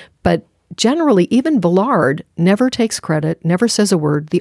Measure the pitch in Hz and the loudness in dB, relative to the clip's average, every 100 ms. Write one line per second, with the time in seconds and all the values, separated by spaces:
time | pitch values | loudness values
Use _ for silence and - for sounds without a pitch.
0 | - _ 185 170 - _ - - 226 330 | -20 _ -2 -2 -4 _ -16 -2 0 0
1 | 302 196 175 240 320 269 175 180 240 208 | 2 2 2 0 0 0 2 0 0 0
2 | 135 156 - - 175 208 254 - 220 - | 0 -2 -8 -2 0 2 0 0 -4 -4
3 | - 156 156 - 165 180 233 - 202 175 | -4 -2 -2 -4 -2 0 0 0 0 0
4 | 151 147 151 175 | 0 -2 -2 -2